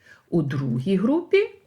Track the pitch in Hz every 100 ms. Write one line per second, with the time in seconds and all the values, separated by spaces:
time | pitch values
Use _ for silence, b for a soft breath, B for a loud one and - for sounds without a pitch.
0 | b b b 170 143 - 139 - 131 190
1 | 214 311 349 392 440 -